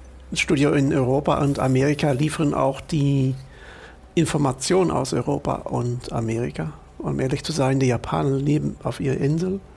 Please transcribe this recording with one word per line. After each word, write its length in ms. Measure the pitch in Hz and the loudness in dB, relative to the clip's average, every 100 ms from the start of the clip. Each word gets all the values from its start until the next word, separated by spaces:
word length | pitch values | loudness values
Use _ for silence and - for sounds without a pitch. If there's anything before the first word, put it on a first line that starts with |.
| - - - | -18 -20 -8
ein 60 | - | -4
Studio 360 | - 151 147 | 0 4 4
in 200 | 147 139 | 4 4
Europa 440 | 156 127 135 - 143 | 2 2 2 2 2
und 200 | 143 139 | 2 2
Amerika 540 | 131 131 139 147 151 | 2 4 4 2 2
liefern 400 | 127 151 - 147 | 2 0 0 0
auch 260 | - 135 - | 2 0 -2
die 520 | - 156 139 139 131 131 - - - - - - - | -2 0 2 2 2 -2 -8 -20 -20 -20 -20 -20 -6
Information 760 | - 160 147 143 127 - 185 170 | 0 2 2 0 0 0 2 2
aus 220 | - 131 | 0 0
Europa 400 | - 135 143 - | -2 -2 -2 -2
und 580 | - - 123 120 123 - | -4 -4 -4 -2 -4 -6
Amerika. 600 | 127 113 113 120 - 160 - - - | -4 -2 -2 -4 -4 -8 -8 -18 -10
Um 200 | 226 139 | -6 -2
ehrlich 240 | 131 143 | -2 -2
zu 80 | - | -4
sein, 280 | 156 131 135 | -2 0 2
die 60 | 131 | 2
Japaner 500 | 117 - 160 147 135 | 0 -2 -2 0 0
leben 400 | 143 147 143 - | 0 0 -2 -6
auf 180 | - - | -6 -4
ihrer 160 | 139 - | -2 0
Insel 440 | 143 160 185 190 - | 0 0 -2 -4 -8